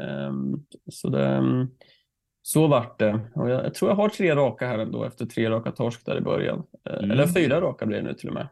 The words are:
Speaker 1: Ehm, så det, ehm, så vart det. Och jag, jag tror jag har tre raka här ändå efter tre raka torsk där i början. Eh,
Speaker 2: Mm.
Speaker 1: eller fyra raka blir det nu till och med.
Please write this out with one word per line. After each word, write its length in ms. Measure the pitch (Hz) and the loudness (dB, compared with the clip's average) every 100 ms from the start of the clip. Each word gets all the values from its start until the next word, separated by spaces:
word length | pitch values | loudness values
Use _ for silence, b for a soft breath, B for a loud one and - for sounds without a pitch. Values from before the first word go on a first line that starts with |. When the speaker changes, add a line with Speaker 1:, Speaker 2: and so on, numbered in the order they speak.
Speaker 1:
Ehm, 640 | 67 69 69 67 67 143 - - - | -8 -6 -4 -4 -4 -4 -8 -20 -18
så 180 | - - | -8 -2
det, 180 | 67 69 | 0 2
ehm, 400 | 67 65 127 127 - b b b _ _ _ | 2 2 2 0 -6 b b b _ _ _
så 240 | - 151 156 | -2 4 6
vart 320 | 131 107 - | 4 2 0
det. 220 | 107 110 110 | 2 2 -2
Och 160 | - 120 | -4 -2
jag, 140 | 127 | 0
jag 100 | - | -2
tror 160 | - 190 | 0 2
jag 60 | 196 | 4
har 120 | 208 | 2
tre 260 | - 180 | 2 2
raka 320 | 143 131 107 127 | 4 2 0 -4
här 120 | 110 | -2
ändå 260 | 110 117 | -4 -4
efter 220 | 117 - 117 | -6 -6 -6
tre 240 | - 113 | 0 0
raka 200 | 113 123 | 0 -2
torsk 340 | - 117 117 - | -4 -4 -4 -6
där 100 | - | -4
i 20 | |
början. 420 | - - - - - - - | -2 -2 -2 -4 -8 -14 -10
Eh, 40 | - | -4
Speaker 2:
Mm. 120 | 101 | 0
Speaker 1:
eller 160 | 123 170 | 4 4
fyra 340 | 180 143 156 | 4 2 2
raka 260 | 170 - 110 | 0 -2 -4
blir 100 | 104 | -2
det 60 | |
nu 100 | 64 | -4
till 140 | - - | -6 -8
och 60 | |
med. 140 | - - | -8 -8